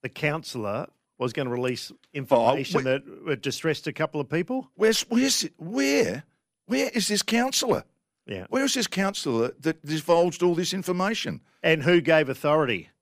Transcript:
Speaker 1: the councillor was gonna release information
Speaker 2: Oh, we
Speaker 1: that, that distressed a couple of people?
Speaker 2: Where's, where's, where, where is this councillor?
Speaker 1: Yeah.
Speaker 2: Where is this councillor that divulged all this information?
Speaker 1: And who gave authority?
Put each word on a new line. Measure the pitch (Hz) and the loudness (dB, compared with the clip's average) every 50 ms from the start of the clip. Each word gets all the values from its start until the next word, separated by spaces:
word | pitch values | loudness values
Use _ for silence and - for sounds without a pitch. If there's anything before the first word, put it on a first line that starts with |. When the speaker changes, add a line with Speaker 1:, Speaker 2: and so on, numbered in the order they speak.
| - | -10
Speaker 1:
the | 123 | -12
councillor | _ - - 147 147 160 - - - 127 107 101 101 120 156 - _ _ _ _ _ | _ -4 -2 -2 -2 -4 -6 -8 -8 -6 -4 -4 -4 -6 -6 -10 _ _ _ _ _
was | _ 120 131 | _ -6 -4
gonna | - 160 139 123 | -2 -4 -4 -4
release | 123 123 127 127 123 113 - - - _ _ _ _ | -4 -2 -2 -4 -4 -4 -8 -14 -18 _ _ _ _
information | 143 127 - 139 120 117 117 135 131 135 - 175 | -10 0 2 4 4 6 4 4 2 0 -2 -2
Speaker 2:
Oh, | 151 | 0
we | 131 | 2
Speaker 1:
that, | 131 131 143 139 - - - - | 2 0 0 -2 -10 -18 -12 -6
that | 160 143 117 | -6 -6 -4
distressed | - 143 123 - - 165 147 - - | -4 -6 -6 -2 -2 -2 -2 -2 -6
a | 160 - | -10 -4
couple | - 156 151 - 151 | -4 -4 -4 -2 -6
of | 143 - | -6 -2
people? | - 165 180 - 254 262 254 _ _ | -2 -4 -2 -2 -4 -6 -6 _ _
Speaker 2:
Where's, | - 202 220 220 - - | 2 2 4 4 2 -2
where's, | _ 233 233 262 277 247 - - - _ | _ 0 2 2 2 0 0 -2 -6 _
where, | _ 156 165 214 262 277 277 277 277 - 170 92 135 - _ _ _ _ _ _ _ _ | _ -12 -6 -2 0 0 2 2 2 2 0 -2 -6 -10 _ _ _ _ _ _ _ _
where | - 220 269 277 247 - | -2 -2 0 0 0 -2
is | 240 190 | -2 -2
this | - 208 196 - | 0 -2 -2 -2
councillor? | - 220 240 240 262 262 - - 247 170 - - _ _ _ _ _ _ _ _ | 0 0 0 0 0 0 -2 0 0 0 -2 -2 _ _ _ _ _ _ _ _
Speaker 1:
Yeah. | - 101 92 92 - | -10 -10 -10 -8 -2
Speaker 2:
Where | - 254 277 | -2 0 0
is | 277 - | 0 0
this | 262 214 | -2 -2
councillor | - - 185 196 196 196 - - 151 123 113 117 127 - _ | -2 -2 -2 -2 -2 -2 -4 -4 -2 0 0 0 0 -2 _
that | - 160 160 _ - | -4 -4 -4 _ -6
divulged | 143 156 156 147 - 175 170 175 180 175 - 180 | -6 -6 -4 2 2 4 4 4 2 2 2 2
all | 180 170 | 2 2
this | 165 180 - 185 | 2 -2 -2 -4
information? | 196 143 - 180 180 185 202 - - - - 156 131 _ _ _ _ | -4 -2 -2 -2 0 0 0 -2 -2 -6 -8 -8 -10 _ _ _ _
Speaker 1:
And | - - 160 160 131 | 2 2 2 4 4
who | 160 180 175 | 4 4 4
gave | 147 139 160 156 156 131 | 6 6 4 4 4 2
authority? | 131 - - 147 151 156 151 127 110 90 80 - _ _ | -4 -2 0 2 2 2 2 0 -2 -4 -6 -12 _ _